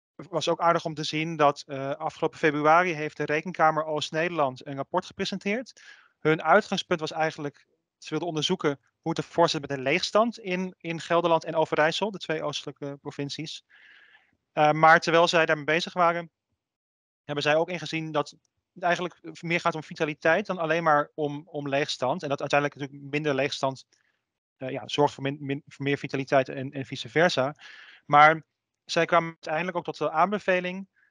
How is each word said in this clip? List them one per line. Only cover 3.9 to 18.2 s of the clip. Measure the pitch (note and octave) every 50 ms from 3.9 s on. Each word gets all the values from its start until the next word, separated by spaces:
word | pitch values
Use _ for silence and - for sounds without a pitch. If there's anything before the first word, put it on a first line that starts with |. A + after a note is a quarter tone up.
| D3+ D3+ C#3+ - - D#3 E3 F3 F3 D#3+ D3 C3 B2+ B2+ -
een | D3+ C#3
rapport | C3+ C#3 - - F3 -
gepresenteerd. | - - - G3 - - F#3 - G3+ G#3 A#3+ C4+ - - - - - - - _ _ _ _
Hun | _ D3+ D#3 D#3 -
uitgangspunt | D#3+ F3 G#3 G#3+ - G3 F3+ - - F3+ D#3+
was | D#3 D3+
eigenlijk, | E3 D#3+ D#3 D#3+ D3 - D3+ C#3+ - _ _ _ _ _ _ _ _ _
ze | - -
wilden | D#3 D#3 D#3+ F3+
onderzoeken | D#3+ D#3 C#3+ - F#3 - - D#3 C#3 - _ _ _ _
hoe | _ D#3+
het | E3 -
ervoor | D3+ - - - E3+ D#3
zit | - D#3+
met | C#3 C3+
de | C#3+ C3+
leegstand | B2+ C3+ D3+ F3+ - - - G#3 A3+ A#3+ G#3+ -
in, | - F#3+ F3+ F3+ F#3 F#3 F3+ _
in | _ E3 E3+ D#3+
Gelderland | - - F3 E3+ E3+ E3+ E3 D#3+ -
en | E3 D#3+
Overijssel, | E3 D#3+ - - D#3 D3+ D#3+ E3 - G3 G#3+
de | G3+ F3
twee | - - D#3+ D#3 D#3
oostelijke | D3+ C#3 - - D3+ C3+ _ D3 C#3+ C#3+ C3+
provincies. | _ D3 C3+ - C#3+ C#3 - - D3+ D#3+ - - _ _ _ _ - - - - - _ _ _ _ _ _ _ _ _
Eh, | _ D3+ D3+ D3+
maar | D3+ D#3 D#3+ D#3+ D#3+ E3+
terwijl | - - D#3+ E3 F3 E3
zij | - E3+ D#3+
daarmee | D#3+ D#3+ D#3 C#3+
bezig | C#3+ D3+ E3+ F3 F#3+ -
waren, | F3+ F3 E3+ E3+ E3+ E3+ E3 _ _ _ _ _ _ _ _ _ _ _ _ _ _ _ _ _ _ _
hebben | - D3 C#3+ C#3+
zij | D3+ D3
ook | D#3+ E3+ F3
ingezien | F3+ E3+ D#3 D3 - D#3+ D#3 D#3+
dat | D#3 D3